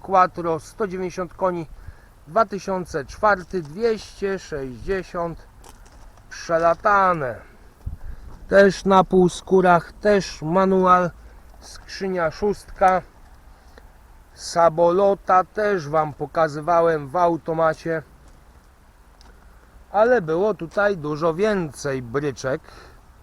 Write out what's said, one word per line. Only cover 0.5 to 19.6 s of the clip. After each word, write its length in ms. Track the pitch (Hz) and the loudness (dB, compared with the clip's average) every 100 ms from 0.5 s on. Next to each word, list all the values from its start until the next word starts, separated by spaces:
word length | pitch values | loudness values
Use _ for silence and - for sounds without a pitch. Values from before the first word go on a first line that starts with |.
| 160 | -4
sto 260 | - - 214 | -6 -8 -6
dziewięćdziesiąt 480 | 185 185 175 180 | -6 -8 -8 -10
koni, 320 | - 190 175 156 - - - - - - | -4 -4 -4 -8 -14 -20 -20 -20 -20 -4
dwa 200 | 180 214 | -2 -2
tysiące 580 | 202 - 190 170 156 | -4 -6 -6 -6 -8
czwarty, 580 | 135 - 214 196 175 190 | -8 -2 0 0 -2 -8
dwieście 760 | 147 160 233 220 - - 196 190 | -8 -4 -4 -4 -8 -8 -6 -6
sześćdziesiąt 1080 | - 151 135 120 139 190 175 180 170 160 - - - - - - - - - | -8 -10 -8 -10 -6 -6 -6 -8 -8 -8 -18 -20 -20 -20 -20 -20 -20 -20 -20
przelatane. 1040 | - - 165 165 170 214 202 190 175 131 104 - - - - - - - - - - - | -14 -2 0 2 2 2 4 4 0 -4 -8 -14 -20 -20 -16 -14 -12 -12 -14 -16 -16 2
Też 360 | 190 196 175 | 6 6 4
na 200 | 190 190 | 2 4
półskórach, 880 | 180 190 180 - - 190 180 175 - | 4 4 4 0 0 2 4 4 0
też 500 | - 208 202 - - | -4 2 2 0 -8
manual, 680 | 156 180 190 190 185 180 180 - - - - - | -2 0 2 4 4 4 2 -6 -20 -20 -20 -20
skrzynia 680 | - - - - 190 185 160 | -20 -20 -16 -8 -6 -2 -4
szóstka. 720 | - 208 190 - - 190 185 - - - - - - - - - - - - - | -2 -4 -4 -8 0 2 2 -2 -16 -20 -20 -20 -20 -20 -20 -20 -20 -20 -20 -20
Sabolota 1080 | - - 170 170 160 170 175 196 196 - 185 | -18 -6 2 4 4 2 4 2 0 2 2
też 440 | 185 - 208 196 143 | 2 -2 -2 -2 -2
wam 260 | 156 156 | -2 -2
pokazywałem 920 | 127 147 - 160 147 151 170 165 160 139 | -6 -6 -2 -2 -2 0 2 2 0 -2
w 80 | 160 | 0
automacie, 840 | 175 165 - 160 160 156 165 160 - - - - - - - _ _ _ _ - - - - - | 0 0 -4 -2 0 -2 -6 -8 -8 -20 -20 -20 -20 -20 -20 _ _ _ _ -20 -20 -20 -20 -20